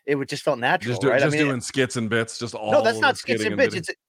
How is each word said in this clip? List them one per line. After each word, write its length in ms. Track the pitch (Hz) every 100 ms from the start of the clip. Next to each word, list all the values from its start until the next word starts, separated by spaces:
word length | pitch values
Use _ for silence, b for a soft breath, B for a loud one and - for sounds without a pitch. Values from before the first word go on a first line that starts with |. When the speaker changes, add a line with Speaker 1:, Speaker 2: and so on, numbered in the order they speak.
| -
Speaker 1:
it 100 | 143
would 140 | 135
just 140 | 143
felt 140 | 160 123
natural, 320 | 127 180 117
Speaker 2:
Just 80 | 117
do-, 80 | 135
Speaker 1:
right? 120 | 127
I 40 | 139
Speaker 2:
just 100 | 151
Speaker 1:
mean, 120 | 147
Speaker 2:
doing 120 | 123
skits 380 | - 135 127 123
and 120 | 110
bits, 300 | 113 113 -
just 160 | 117 107
all 160 | 107
Speaker 1:
No, 100 | 294
that's 180 | 233 220
not 160 | 277 -
Speaker 2:
the 20 |
Speaker 1:
skits 240 | - 226
Speaker 2:
skitting 100 | 214
Speaker 1:
and 100 | 208
Speaker 2:
and 100 | 233
Speaker 1:
bits. 40 | 202
Speaker 2:
bitting. 40 |
Speaker 1:
It's 100 | -
a, 40 | -